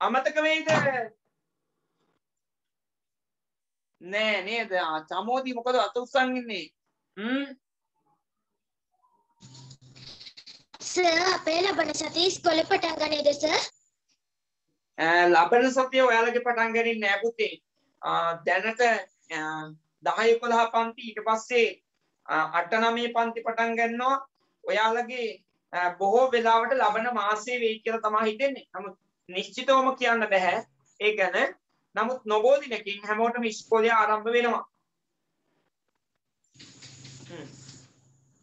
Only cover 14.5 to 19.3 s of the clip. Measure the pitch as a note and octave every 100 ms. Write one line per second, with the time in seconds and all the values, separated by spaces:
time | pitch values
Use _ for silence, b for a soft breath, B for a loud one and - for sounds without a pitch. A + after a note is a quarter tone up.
14.5 | _ _ _ _ - D#3+ F3 F3 E3+ F3
15.5 | A#3+ C4 B3+ B3+ C4 B3+ A3+ A#3 A#3 A#3+
16.5 | A#3 A3+ A3 A#3 A3 G3+ G3+ A3+ A#3 G#3+
17.5 | E3 _ _ _ _ D#3 E3 E3+ E3 D3+
18.5 | F#3 G#3+ A3 A#3+ G#3 F#3 _ -